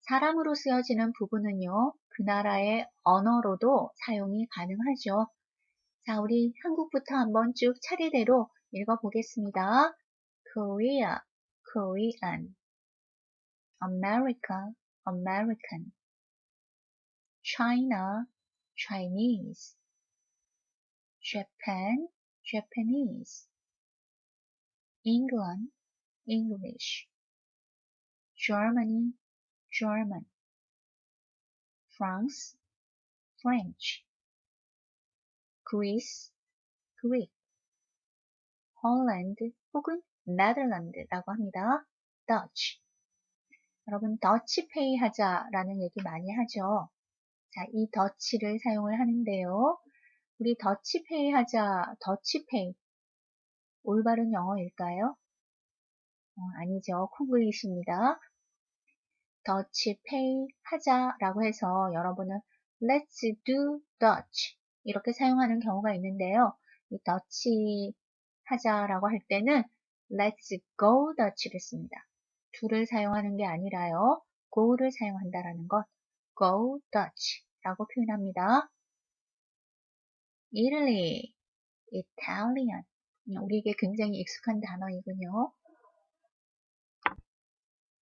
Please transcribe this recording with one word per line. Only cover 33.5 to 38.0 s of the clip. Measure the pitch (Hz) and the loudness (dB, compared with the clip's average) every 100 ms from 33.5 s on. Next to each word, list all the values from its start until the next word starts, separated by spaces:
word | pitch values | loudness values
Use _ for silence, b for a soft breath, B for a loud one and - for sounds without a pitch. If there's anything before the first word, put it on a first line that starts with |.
| 247 185 - - - _ _ _ _ _ _ _ _ _ _ _ _ _ _ _ _ | 0 -2 -8 -10 -10 _ _ _ _ _ _ _ _ _ _ _ _ _ _ _ _
Greece, | - 208 202 214 - - - _ _ _ _ _ _ _ | -4 -2 0 -2 -4 -14 -18 _ _ _ _ _ _ _
Greek. | 233 247 175 _ _ _ _ _ _ _ | 0 0 -2 _ _ _ _ _ _ _